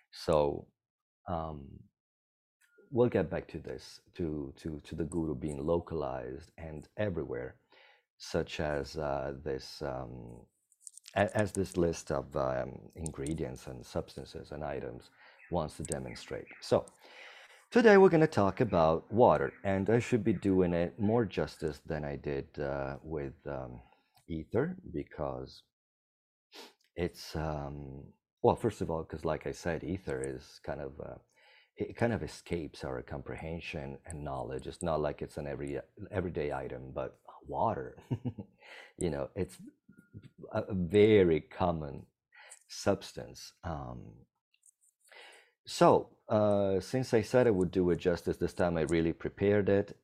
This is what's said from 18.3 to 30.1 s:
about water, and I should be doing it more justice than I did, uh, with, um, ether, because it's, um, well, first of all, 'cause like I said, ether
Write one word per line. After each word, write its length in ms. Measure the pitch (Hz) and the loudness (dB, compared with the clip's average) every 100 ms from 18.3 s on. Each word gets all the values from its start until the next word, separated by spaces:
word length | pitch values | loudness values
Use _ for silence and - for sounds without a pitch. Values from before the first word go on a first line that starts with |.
| - 98 - | 4 2 2
about 520 | 117 90 80 82 - | 2 6 6 4 2
water, 400 | 104 113 76 67 - | 6 8 8 4 -2
and 260 | 98 98 95 | 0 0 4
I 80 | 117 | 2
should 240 | - 120 | 4 2
be 100 | 113 | 2
doing 400 | 92 101 92 90 | 0 4 4 4
it 260 | 85 87 - | 2 0 0
more 260 | 104 117 | 2 2
justice 560 | 104 - 76 - 78 71 | 2 0 -4 -4 -6 -6
than 200 | - 78 | -6 -6
I 120 | 73 69 | -4 -6
did, 420 | 73 69 - - | -4 -6 -6 -6
uh, 380 | 71 69 67 69 | -4 -4 -6 -8
with, 320 | 78 78 69 - 73 | -8 -6 -6 -10 -10
um, 340 | 67 62 60 - _ _ _ - | -8 -8 -14 -18 _ _ _ -10
ether, 480 | 82 78 107 160 185 - | -10 -4 -2 -2 -4 -10
because 680 | 76 71 - 73 64 65 - _ _ _ _ _ _ _ _ _ - - _ _ | -10 -8 -8 -6 -6 -10 -16 _ _ _ _ _ _ _ _ _ -20 -20 _ _
it's, 400 | - 87 - - 80 | -6 -6 -6 -10 -6
um, 680 | 78 73 71 71 69 67 - _ _ _ | -4 -4 -6 -10 -12 -14 -18 _ _ _
well, 140 | 120 92 | 2 2
first 240 | 113 - | 0 -2
of 100 | 82 | -4
all, 140 | 80 | -4
'cause 200 | - 78 | -6 -6
like 220 | 80 76 73 | -4 -4 -6
I 60 | |
said, 300 | 69 87 80 | -6 -4 -4
ether 400 | 73 90 - | -4 -6 -6